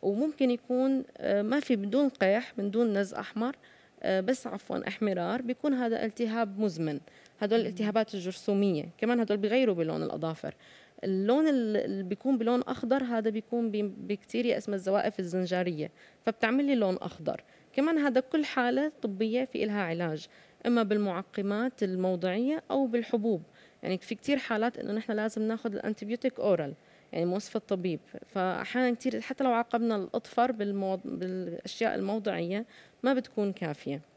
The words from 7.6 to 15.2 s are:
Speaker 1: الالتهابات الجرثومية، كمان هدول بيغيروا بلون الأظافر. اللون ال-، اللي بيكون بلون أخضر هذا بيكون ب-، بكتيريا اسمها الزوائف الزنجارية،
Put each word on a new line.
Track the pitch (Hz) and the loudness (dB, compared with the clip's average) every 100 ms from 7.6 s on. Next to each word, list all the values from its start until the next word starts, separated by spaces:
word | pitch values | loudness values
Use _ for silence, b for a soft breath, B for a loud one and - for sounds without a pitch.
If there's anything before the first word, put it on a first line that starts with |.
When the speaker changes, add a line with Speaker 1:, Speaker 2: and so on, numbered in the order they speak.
| 220 | 2
Speaker 1:
الالتهابات | 180 214 208 220 196 | -2 0 2 0 -4
الجرثومية، | 180 190 - 202 202 165 165 - | -6 -6 0 2 4 2 -2 -4
كمان | 240 240 | 0 2
هدول | 220 208 | 2 2
بيغيروا | 202 240 254 175 | 2 4 4 2
بلون | 160 156 | 0 0
الأظافر. | 156 - 160 160 147 - B B B B | -2 -2 -4 -4 -8 -12 B B B B
اللون | - 190 202 262 311 | -2 0 4 4 4
ال-، | 269 226 208 | 2 2 0
اللي | - 196 | -2 -4
بيكون | 180 202 254 262 | -4 -4 0 2
بلون | 226 247 | 2 0
أخضر | - 247 233 269 | 0 -4 0 0
هذا | 247 233 220 | 2 0 0
بيكون | 214 - 240 233 | -2 -4 -2 0
ب-، | 208 208 185 185 | 0 -2 -4 -6
بكتيريا | 202 - 226 240 - | -6 -4 -2 0 0
اسمها | 208 196 | 0 -4
الزوائف | 190 196 214 | 2 2 2
الزنجارية، | 202 | -2